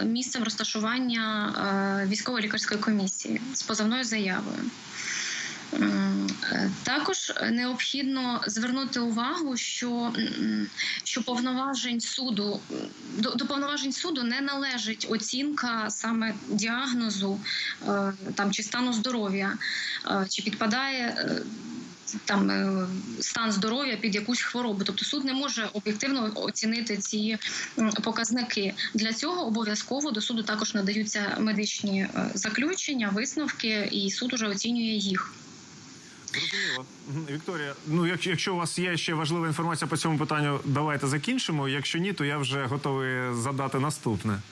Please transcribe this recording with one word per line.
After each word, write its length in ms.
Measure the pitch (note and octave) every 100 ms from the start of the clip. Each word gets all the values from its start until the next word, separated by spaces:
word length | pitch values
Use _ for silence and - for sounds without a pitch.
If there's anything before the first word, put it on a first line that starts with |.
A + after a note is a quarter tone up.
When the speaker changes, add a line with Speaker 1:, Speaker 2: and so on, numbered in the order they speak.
| G#3+
Speaker 1:
місцем 380 | A#3 B3+ B3+
розташування, 1080 | A3 G#3+ A3 A3 G#3+ B3 B3+ A#3 A3 G#3+ G#3 - G3 G3 G3 G3
е, 40 | G3
військово-лікарської 720 | G#3+ - A#3+ G#3+ A3+ - G#3
комісії 640 | G#3 G#3+ F#3+ F#3 G#3 G#3+ A#3+
з 100 | C4+
позовною 400 | - A3 G#3+ B3
заявою. 680 | B3 G#3+ F#3+ F#3 G#3 - - - - - - - - - - - -
М, 540 | - G2+ G2 G2 G2 G3 -
е, 280 | - - G3 G3
також 500 | A#3+ C#4 D4+ F#4+ - - A3
необхідно 920 | A#3 B3 A#3+ - C4+ C4+ C4 B3 A#3 -
звернути 520 | G#3 A#3+ C4 C4 B3
увагу, 580 | A#3 A3+ B3 F4 D4 B3
що, 560 | - - B3 A#3+ A#3 A#3
м, 500 | A3+ - A3 G#3+ G#3 - - -
що 200 | - C4
повноважень 800 | A#3 A#3+ B3+ B3+ C4+ C4 A#3+ A#3
суду, 580 | - - B3+ G3+ G#3 G#3 - B1+ G1+ - - G3
до, 140 | A#3+
до 140 | B3 -
повноважень 480 | C#4 C#4+ D4 C4+
суду 300 | - F4+ D4
не 180 | A#3+ B3+
належить 680 | C#4 C#4 C#4 B3 G#3+ A3 -
оцінка 800 | A3 A3+ B3+ D4 D4 B3 A3+ G#3+
саме 440 | - A3+ A3+ A3 G3 -
діагнозу, 920 | G#3 A3+ A#3 C4+ B3 A3+ G3 G3 G3+ G#3 - - - G3+
е, 260 | G3+ G3 G3 G3 -
там, 160 | G3+
чи 120 | G3
стану 300 | G#3+ A#3+ B3
здоров'я, 640 | A3+ B3 B3 G3+ G3 G3 A3 - - - - -
е, 200 | G3 F#3+
чи 120 | -
підпадає, 640 | G#3+ G#3 A3 A#3+ C4+ C4 A#3+ -
е, 240 | - D#2+ - - D2+ - - - - G#3+ -
там, 260 | G3+ G3
е, 360 | G3 G3 F#3+ F#3 F#3 A#3 A3+
стан 300 | - A#3+ A3+
здоров'я 460 | G3+ A3 B3 C#4 G#3+
під 180 | A3 G3+
якусь 260 | G#3 A#3+
хворобу. 420 | - - B3 G3
Тобто 220 | G3+ G3 -
суд 200 | D4 C4+
не 80 |
може 360 | C4 C#4 A#3 G#3+
об'єктивно 580 | G#3+ G#3+ G#3 C4+ C4+ A3 G#3+
оцінити 640 | F#2+ - A3 A3+ A3+ G3+
ці, 400 | - G#3+ G#3+ A3 - - - -
м, 120 | A3 G#3
показники. 680 | - G3+ A3+ B3 A#3 - G3 - -
Для 200 | G#3+ A3
цього 340 | A3+ D4+ F4+ B3+
обов'язково 640 | A3 G#3+ G#3+ - C4 D4
до 100 | G#3+
суду 220 | G#3 A3+
також 300 | G#3+ G#3+ A3
надаються 600 | G#3+ G3 G#3 G#3+ G#3+ G3+ -
медичні, 600 | G#3+ G#3 G#3 - G3+ G3
е, 300 | F#3+ - -
заключення, 760 | G3 A3 G#3+ D4 F#4 - C4 G#3
висновки, 800 | G3+ C4 - C#4+ - A3+ G#3+ G3+
і 200 | G#3 G3
суд 220 | - B3
уже 140 | B3 A3
оцінює 460 | G3 A#3 A#3+ A3+ G#3+
їх. 360 | G3 F#3 - - - - - - - - - - - -
Speaker 2:
Зрозуміло. 460 | - - - B2+ C3 - -
Мгм. 120 | C#3+ D3+
Вікторія, 440 | D3 F3 E3+ D3 C3+ D3+
ну, 200 | E3 E3+
як-, 200 | F3+ E3+
якщо 260 | E3+ -
у 40 | F3+
вас 220 | E3 -
є 180 | F3+ E3
ще 160 | -
важлива 340 | D#3+ D#3 E3+ E3
інформація 400 | D3+ E3+ E3 D3+
по 100 | D#3+
цьому 200 | E3 D3+
питанню, 420 | D3+ D3+ D3 C#3+ -
давайте 420 | C#3 D3+ C#3+ C#3
закінчимо. 600 | D3+ D3 B3+ - D#3 C3+
Якщо 300 | C#3+ C3+ E3+
ні, 140 | F#3+
то 120 | F#3+ C#3+
я 120 | D3
вже 280 | C3 C#3 C3
готовий 680 | C#3+ D3 C3+ C3 B2+ B2+
задати 460 | A#2+ B2 C3+ C3+ C3+
наступне 600 | C#3+ - B2 G2+ A2 G2+ -